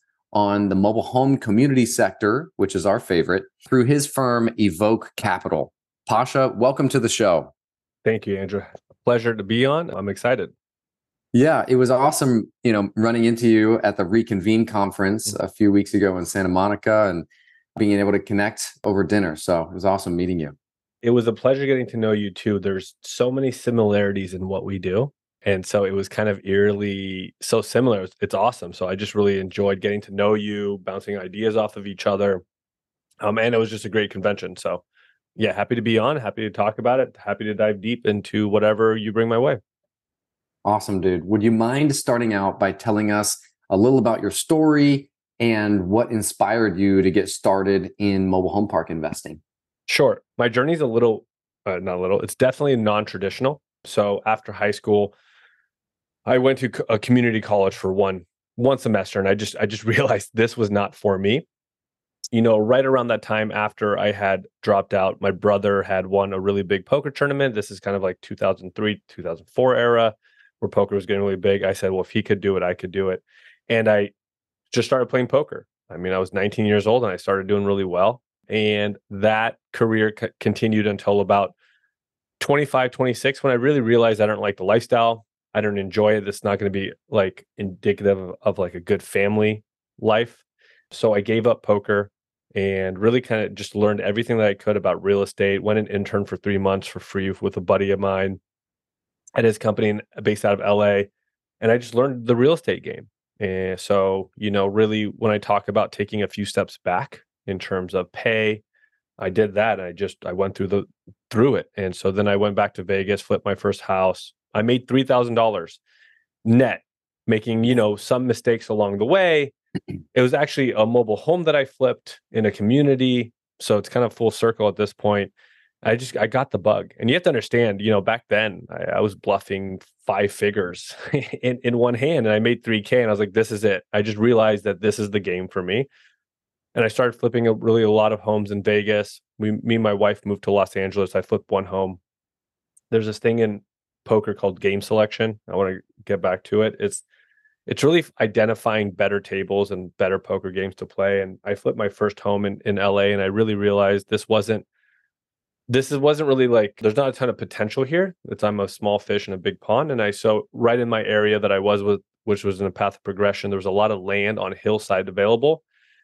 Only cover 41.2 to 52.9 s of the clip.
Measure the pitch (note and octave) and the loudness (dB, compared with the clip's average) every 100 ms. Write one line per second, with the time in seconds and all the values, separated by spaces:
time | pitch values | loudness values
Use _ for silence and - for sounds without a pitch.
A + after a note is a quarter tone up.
41.2 | F2 G#2+ A2 A2 A#2 C#3 D3+ C#3 - A#2+ | 0 0 2 2 2 2 0 0 0 0
42.2 | A#2 G2+ G2 - G2 F#2+ - G#2 G#2 G#2 | 0 0 -2 0 -2 0 -2 0 2 0
43.2 | G2+ - - _ - F#2+ A#2 C3+ A2+ A2 | 0 -4 -10 _ -2 2 4 6 4 0
44.2 | G2+ - - D#3+ D#3 D3+ C#3+ C#3 - _ | -2 -4 0 2 4 4 4 2 -2 _
45.2 | _ - A#2 A2 G#2 G#2 F2+ G#2+ A#2+ A2+ | _ -2 0 2 2 0 2 2 2 -2
46.2 | G2 - G2 A2+ A2 F2 G2 G2 F#2+ F#2+ | -4 -2 0 2 2 2 4 4 4 2
47.2 | F#2+ - A2 G2 G2 G2 F#2 - G2+ G2 | 0 -2 0 2 2 0 -2 -4 0 0
48.2 | F#2+ F#2 F#2 G2 G#2+ E2+ D#2 E2 D2+ - | 2 2 0 -2 -2 -2 -4 -6 -6 -8
49.2 | D#2 D#2 _ _ _ _ - - C3+ G2 | -14 -18 _ _ _ _ -4 2 2 2
50.2 | - - A#2+ A#2+ C#3 E3 C#3 A2+ A#2 G#2+ | -6 -4 0 0 0 0 0 2 2 2
51.2 | - _ _ _ - F#2 F#2 F2+ F#2 G2 | -6 _ _ _ -6 -6 -4 -4 0 -2
52.2 | - - C3 - D3 B2+ G#2+ | -2 0 0 2 0 2 2